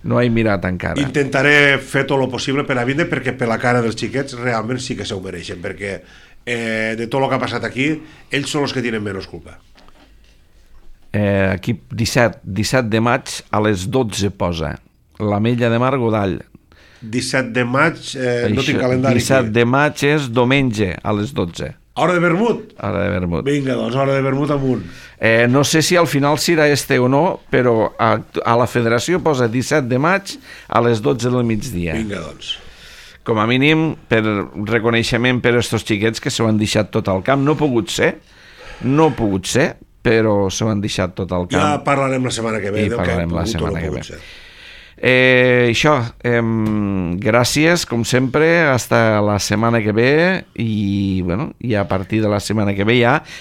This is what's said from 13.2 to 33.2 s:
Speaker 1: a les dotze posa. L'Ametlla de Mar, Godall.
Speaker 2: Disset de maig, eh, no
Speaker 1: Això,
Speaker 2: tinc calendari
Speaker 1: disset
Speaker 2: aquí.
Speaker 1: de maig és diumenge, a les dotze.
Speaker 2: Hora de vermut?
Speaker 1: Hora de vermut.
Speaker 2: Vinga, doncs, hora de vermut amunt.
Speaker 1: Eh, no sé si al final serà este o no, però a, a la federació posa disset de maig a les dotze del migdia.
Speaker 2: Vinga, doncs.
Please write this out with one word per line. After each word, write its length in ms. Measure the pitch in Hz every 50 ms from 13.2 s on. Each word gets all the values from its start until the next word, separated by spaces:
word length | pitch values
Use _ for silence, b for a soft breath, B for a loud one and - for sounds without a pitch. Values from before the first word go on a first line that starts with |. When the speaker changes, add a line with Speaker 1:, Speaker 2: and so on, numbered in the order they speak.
| - - - - - -
Speaker 1:
a 100 | - 104 110
les 220 | 107 104 90 92 98
dotze 400 | - 131 127 110 95 - 95 101
posa. 440 | - - 101 87 85 80 78 73 73 - - _ _ _ _ _ _ -
L'Ametlla 520 | 107 104 104 104 107 117 123 117 120 117
de 80 | 113 117
Mar, 160 | 123 131 135
Godall. 400 | 135 120 113 107 107 101 95 80 - - _ - - _ _ b b b b b b
Speaker 2:
Disset 520 | - 110 107 123 - - - 131 127 113 110
de 100 | 127 123
maig, 320 | 120 127 135 156 170 - - - - -
eh, 320 | 135 127 123 123 120 120 107
no 100 | 107 135
Speaker 1:
Això, 60 | 127
Speaker 2:
tinc 140 | 127 127 -
calendari 320 | 127 127 127 127 127 135 123
Speaker 1:
disset 300 | 120 120 - 135 131 120
Speaker 2:
aquí. 60 | 110 107
Speaker 1:
de 100 | 117 120
maig 380 | 117 131 139 147 151 - - 139
és 240 | 143 147 156 143 123 113
diumenge, 640 | 127 120 123 135 139 135 127 107 107 104 90 76 -
a 100 | - - 107
les 180 | 104 104 131
dotze. 440 | 139 - 95 85 82 - 76 67 - - _ _ - -
Speaker 2:
Hora 160 | 147 170 180
de 60 | 175
vermut? 500 | 170 175 165 185 226 240 214 - - - - -
Speaker 1:
Hora 240 | 107 104 98 92 92
de 60 | 95
vermut. 340 | 92 92 90 85 85 - -
Speaker 2:
Vinga, 300 | 139 143 147 135 131 127
doncs, 220 | 117 110 113 120
hora 180 | 135 135 139 135
de 80 | 135
vermut 280 | 135 135 131 135 147 143 147
amunt. 300 | 139 135 131 123 104 87 85 B B B B B -
Speaker 1:
Eh, 280 | - 113 113 113 120 120
no 140 | 123 143 143
sé 180 | - - 160
si 140 | 156 - 180
al 100 | 175 170
final 320 | 127 - 143 139 143 151 143
serà 300 | - - 175 156 151 147
este 280 | 143 131 - - 139 127
o 100 | 123 127
no, 320 | 135 139 165 190 - - - -
però 400 | - 131 123 123 117 110 104 - - -
a, 140 | 110 113 107 107 - - - - -
a 100 | 117 117
la 100 | 120 123 -
federació 480 | - 123 117 113 117 120 - - 175 180
posa 280 | - 160 147 127 123 113
disset 360 | 110 127 123 - 147 156 135 113
de 80 | 123 127
maig 380 | 147 170 190 196 196 - - B B B B B B B
a 120 | - 113
les 220 | 117 120 117 107
dotze 260 | 107 143 143 113 117 123
del 120 | 123 123 120
migdia. 500 | 117 110 101 101 - - 87 85 85 78 110
Speaker 2:
Vinga, 220 | 110 104 98 90
doncs. 320 | 80 76 73 71 - - - B B B B B B B B B B B B B